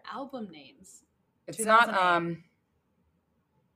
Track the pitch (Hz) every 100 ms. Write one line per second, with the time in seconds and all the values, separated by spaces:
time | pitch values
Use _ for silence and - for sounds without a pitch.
0 | - 220 262 262 202 156 135 170 190 -
1 | _ _ _ _ - 151 220 220 233 196
2 | 180 170 170 165 - _ _ _ _ _
3 | _ _ _ _ _ _ _